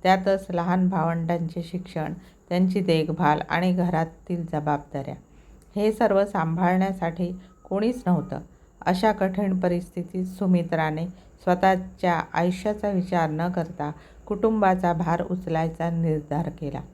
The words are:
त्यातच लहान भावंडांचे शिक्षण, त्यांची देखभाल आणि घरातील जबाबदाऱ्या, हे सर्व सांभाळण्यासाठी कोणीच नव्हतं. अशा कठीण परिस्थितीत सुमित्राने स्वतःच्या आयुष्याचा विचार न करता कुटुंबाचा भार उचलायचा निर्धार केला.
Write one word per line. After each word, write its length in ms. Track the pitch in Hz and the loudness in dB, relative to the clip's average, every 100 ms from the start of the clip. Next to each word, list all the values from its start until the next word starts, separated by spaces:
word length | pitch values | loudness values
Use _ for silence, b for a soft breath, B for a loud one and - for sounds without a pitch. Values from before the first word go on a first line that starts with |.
त्यातच 420 | 185 190 185 190 190 | 4 2 4 0 0
लहान 400 | 175 170 180 185 | -4 0 2 2
भावंडांचे 720 | 185 160 165 165 170 165 - | 2 0 0 -2 -2 -2 -6
शिक्षण, 500 | 165 180 185 - 156 170 B B _ | -8 -8 -8 -6 -6 -8 B B _
त्यांची 300 | 175 185 190 | 0 2 2
देखभाल 640 | 180 160 156 160 160 151 - | 2 2 2 2 2 2 0
आणि 240 | 160 185 | 0 2
घरातील 720 | 180 175 170 165 - - 175 165 | 2 2 0 -2 -6 -8 -6 -4
जबाबदाऱ्या, 720 | 151 151 147 - 143 135 135 - b b b b 202 | -4 0 -2 -4 -10 -8 -12 -14 b b b b -2
हे 160 | 214 | 0
सर्व 340 | 214 226 196 196 | 2 4 4 2
सांभाळण्यासाठी 1120 | 202 160 165 180 185 190 185 170 170 175 185 B B - | 0 0 2 2 4 2 0 -4 -2 -6 -6 B B -6
कोणीच 340 | 190 220 247 185 | -2 -2 -2 2
नव्हतं. 320 | 175 - 135 - b b b | 0 0 -8 -10 b b b
अशा 300 | - 185 220 | -2 2 2
कठीण 480 | 208 196 190 202 185 | 2 0 0 0 0
परिस्थितीत 680 | 180 175 175 - 170 185 185 | 0 -2 -4 -10 -8 -6 -8
सुमित्राने 840 | - 190 180 165 160 156 156 170 | -2 2 2 2 0 0 -2 -6
स्वतःच्या 1120 | - - - - 180 190 185 185 - 185 170 - | -10 -20 -8 0 4 4 2 -2 -2 0 2 0
आयुष्याचा 560 | - 175 185 208 214 214 | 0 0 0 -2 -2 -2
विचार 400 | 196 185 185 160 | -2 0 0 0
न 220 | 156 170 | -2 -2
करता 400 | 180 165 - 147 151 B B - | -2 -6 -4 -8 -8 B B -8
कुटुंबाचा 680 | 208 220 220 202 185 185 | 0 0 4 4 4 2
भार 280 | 165 165 175 | 0 0 0
उचलायचा 680 | - 185 180 160 165 165 170 | -2 -4 -2 -2 -2 -2 -4
निर्धार 600 | 170 165 156 151 143 165 | 0 0 0 -2 -4 -4
केला. 320 | - 147 135 - | -6 -8 -8 -12